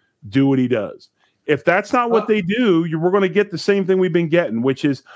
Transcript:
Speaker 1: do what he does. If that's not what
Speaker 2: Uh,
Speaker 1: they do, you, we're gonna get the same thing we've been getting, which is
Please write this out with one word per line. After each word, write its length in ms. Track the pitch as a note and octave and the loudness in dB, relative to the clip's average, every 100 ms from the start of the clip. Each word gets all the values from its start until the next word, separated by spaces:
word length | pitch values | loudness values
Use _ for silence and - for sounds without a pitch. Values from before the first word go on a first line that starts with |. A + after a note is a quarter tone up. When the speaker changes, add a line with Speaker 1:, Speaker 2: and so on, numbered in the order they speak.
| _ _ A2+ | _ _ -4
Speaker 1:
do 180 | C3 C#3 | 0 2
what 100 | C3+ | 2
he 100 | B2 | 0
does. 420 | A#2+ F#2+ - - _ _ _ - | -2 -4 -10 -20 _ _ _ -4
If 200 | D3 - | -2 0
that's 260 | F3+ G3+ | 0 0
not 160 | B3+ A#3+ | -2 0
what 140 | A3+ | 0
Speaker 2:
Uh, 40 | G#3+ | 0
Speaker 1:
they 140 | G#3+ | -2
do, 440 | F3 A3 A#3+ E3 E3+ | 0 0 2 2 0
you, 120 | D#3+ | -2
we're 140 | E3+ | 0
gonna 160 | G3 F#3+ | 2 2
get 220 | E3+ G3+ | 0 -2
the 60 | E3 | -2
same 280 | - G3+ F#3 | -2 0 0
thing 140 | F#3+ | 0
we've 140 | F#3 | 2
been 160 | E3+ E3+ | 0 0
getting, 320 | E3+ D#3 A#2 | 0 0 -2
which 200 | B2+ C3+ D3+ | -2 0 -2
is 180 | C3 - | -4 -8